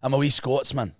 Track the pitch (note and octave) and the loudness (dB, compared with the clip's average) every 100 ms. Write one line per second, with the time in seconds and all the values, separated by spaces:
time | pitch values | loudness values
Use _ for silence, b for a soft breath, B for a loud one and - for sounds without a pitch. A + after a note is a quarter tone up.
0 | C3 C3+ C#3+ - - C3+ C3+ C#3 G#2+ D2 | 2 2 2 0 0 0 0 -2 -4 -8